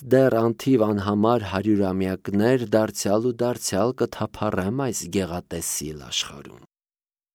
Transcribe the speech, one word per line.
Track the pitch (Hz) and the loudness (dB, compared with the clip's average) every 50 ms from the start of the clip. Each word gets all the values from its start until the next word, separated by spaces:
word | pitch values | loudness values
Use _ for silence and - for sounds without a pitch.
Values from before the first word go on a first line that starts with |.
| 139 | 2
դեռ | 120 127 131 135 127 113 | 4 4 6 6 6 4
անթիվ | 113 113 117 113 - - 135 131 117 107 | 2 2 0 0 -2 0 2 4 4 4
անհամար | 107 107 101 95 104 104 104 104 113 120 120 104 | 2 2 0 0 0 2 4 4 4 2 2 0
հարյուրամյակներ | 90 95 95 101 107 107 98 101 92 92 95 95 92 92 90 - - 95 101 104 120 131 127 117 | -2 -4 0 2 2 2 4 2 2 0 0 -2 -2 -4 -4 -4 -2 0 2 4 4 2 2 2
դարձյալ | 107 110 110 110 107 - - - 107 101 110 117 127 | 2 2 2 2 0 -2 -4 0 0 2 2 2 0
ու | 120 | -2
դարձյալ | 117 120 123 123 117 - - - 95 107 123 131 | -2 -2 -2 -2 -4 -4 -2 0 0 0 0 0
կթափառեմ | - 127 113 - - 110 - - - 107 107 95 95 90 98 120 135 139 | -2 -4 -4 -4 -6 -6 -6 -6 -4 -4 -2 -2 -2 -2 -2 -2 -2 -4
այս | 127 101 - - | -4 -4 -6 -6
գեղատեսիլ | 87 82 98 92 80 85 87 - - 87 85 80 - - - 73 76 76 73 65 | -4 -4 -4 -2 -4 -6 -8 -8 -8 -8 -8 -6 -6 -6 -6 -8 -8 -10 -12 -12
աշխարհում։ | 60 - - - - - 71 - - - - - - _ _ _ _ _ _ _ _ _ _ _ _ _ | -8 -6 -6 -6 -6 -10 -16 -18 -18 -20 -20 -20 -20 _ _ _ _ _ _ _ _ _ _ _ _ _